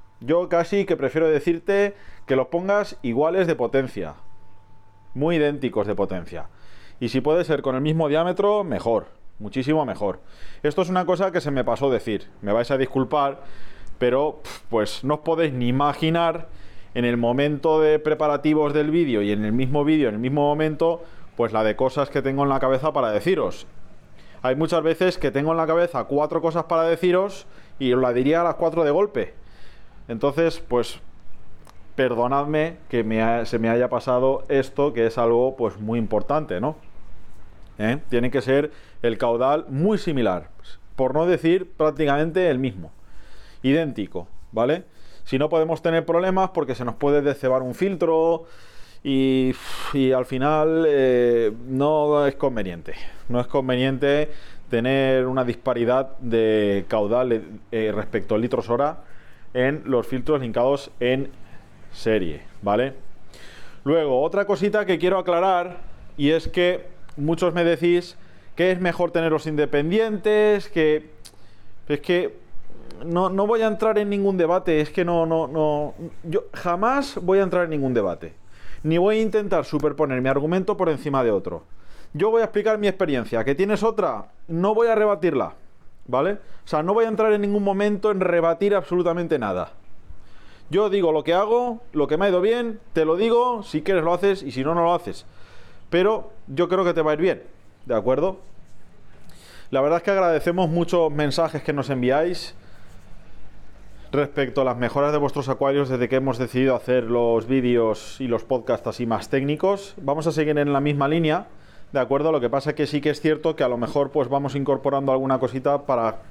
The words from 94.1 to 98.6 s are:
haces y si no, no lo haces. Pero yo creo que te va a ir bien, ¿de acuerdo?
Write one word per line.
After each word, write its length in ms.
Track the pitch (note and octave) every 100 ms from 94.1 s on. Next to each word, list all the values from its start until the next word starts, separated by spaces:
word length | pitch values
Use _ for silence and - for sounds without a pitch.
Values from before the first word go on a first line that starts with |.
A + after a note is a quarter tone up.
haces 300 | F3 G3 F#3+
y 80 | C3+
si 120 | A#2+
no, 100 | C#3+
no 100 | E3+
lo 100 | E3+
haces. 320 | E3+ G2+ - - - - - - - -
Pero 420 | E3+ G3 A3 - - -
yo 220 | C3+ E3+
creo 160 | F#3 F3
que 80 |
te 80 | E3
va 100 | D#3
a 20 | D3+
ir 60 |
bien, 220 | F3+ C#3 - - - - -
¿de 100 | A2+
acuerdo? 420 | G2+ C3 F#3 G3 - -